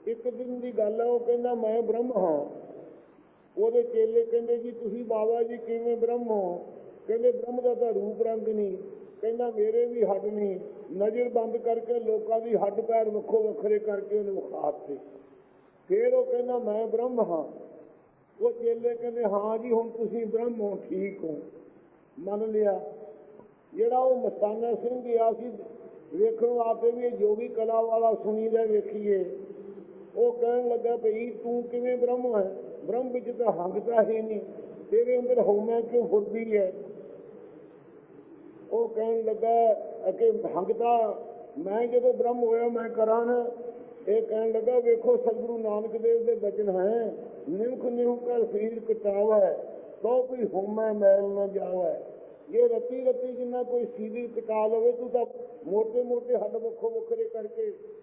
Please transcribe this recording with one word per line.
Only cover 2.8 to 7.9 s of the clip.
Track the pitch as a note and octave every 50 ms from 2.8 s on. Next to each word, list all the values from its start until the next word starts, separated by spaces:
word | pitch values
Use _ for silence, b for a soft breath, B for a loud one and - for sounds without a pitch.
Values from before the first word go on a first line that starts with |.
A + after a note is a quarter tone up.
| - - - - - - - - - _ _ _ _ _ _ F3
ਉਹਦੇ | G#3 A3+ A#3 B3 A#3+
ਚੇਲੇ | A#3+ A#3 A3 A3 A3 A3+ A#3 A3+
ਕਹਿੰਦੇ, | A3+ A#3 A#3 A#3 A#3 A#3+ A#3
"ਜੀ | A#3 A#3+
ਤੁਸੀਂ | - A#3 A#3+ G#3 G3+ A#3+ B3
ਬਾਬਾ | A3 A3+ G#3+ G#3+ A3 A#3 A#3 A#3
ਜੀ | A#3 A#3+ A#3
ਕਿਵੇਂ | A3+ A3+ A#3 A#3 A#3 A#3+ A#3 A3+
ਬ੍ਰਹਮ | A3+ A#3 A#3+ A#3+ A#3+ A#3
ਹੋ?" | G#3+ G3+ F#3+ F3 F3 F3 - - - - - - - - - -
ਕਹਿੰਦੇ, | A3 A#3 A#3+ B3
"ਬ੍ਰਹਮ | A3+ G#3+ A3+ A#3+ B3 B3
ਦਾ | B3 B3 A#3
ਤਾਂ | - A#3+ A3+